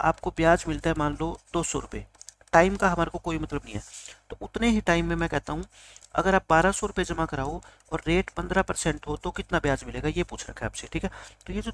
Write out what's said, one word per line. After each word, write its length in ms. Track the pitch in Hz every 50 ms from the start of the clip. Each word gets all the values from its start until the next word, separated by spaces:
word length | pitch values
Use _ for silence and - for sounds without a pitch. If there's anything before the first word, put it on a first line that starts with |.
आपको 300 | - 160 165 - - 180
ब्याज 320 | - - 165 165 170 165 -
मिलता 220 | 165 156 147 - 165
है 60 | 160
मान 200 | 151 147 147 147 143
लो 180 | 156 165 170 - _ _ -
दो 100 | 170 160
सौ 160 | - - 135
रुपये, 260 | - - - 107 101 - _ - - - - _ _ _
time 240 | - 165 175 190 196
का 140 | 196 202 190
हमारे 200 | 175 170 165 160
को 80 | -
कोई 220 | 175 - 170 160 156
मतलब 220 | 156 151 151 143 -
नहीं 100 | 117 107
है, 60 | 104 - - - - - - - - _ -
तो 80 | - -
उतने 280 | - - - 220 226 240
ही 120 | 226 214
time 240 | - - 170 170 170
में 100 | 170 170
मैं 140 | 165 170 165
कहता 240 | 156 143 - - 147
हूँ 120 | 160 175 - - - - - - - - - -
अगर 200 | - 165 190 190
आप 100 | 185 - -
बारह 220 | 165 160 165 185
सौ 160 | 196 - -
रुपये 180 | 202 - 190 180
जमा 200 | - 170 170 165
कराओ 360 | 156 - 135 135 143 160 175 - - - _ _ -
और 100 | 160 160 -
rate 220 | 156 165 180 196 -
पन्द्रह 320 | - - 175 180 180 190
परसेंट 460 | 185 - 180 - - 165 151 151 -
हो 80 | 151 151
तो 140 | - - 135
कितना 280 | - - 196 - 180 165
ब्याज 240 | - 143 135 - -
मिलेगा, 260 | 123 117 127 131 151
ये 140 | 147 170 170
पूछ 260 | - - - - -
रखा 160 | 120 - 117
है 0 |
आपसे, 220 | 107 - - -
ठीक 160 | - - 160 -
है। 80 | 185 - - - - - - -
तो 60 | - 185
ये 80 | 208
जो 100 | 208 226